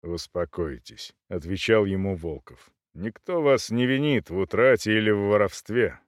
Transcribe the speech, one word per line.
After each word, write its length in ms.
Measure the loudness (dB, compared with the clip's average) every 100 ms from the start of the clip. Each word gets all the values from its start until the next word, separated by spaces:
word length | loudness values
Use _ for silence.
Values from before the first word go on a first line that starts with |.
«Успокойтесь», 1080 | -8 -10 -8 -6 -6 -6 -8 -8 -16 -20 -20 _ _
отвечал 580 | -10 -8 -6 2 2 2
ему 300 | 0 -4 -4
Волков. 540 | -8 -10 -14 -20 _ _ _
«Никто 480 | -12 -12 -12 -6 0
вас 280 | 4 2 2
не 140 | 0 0
винит 440 | 2 2 0 0
в 80 | -4
утрате 600 | -2 2 4 4 2 2
или 140 | 2
в 160 | 2 2
воровстве. 720 | 2 2 -2 -6 0 0 -2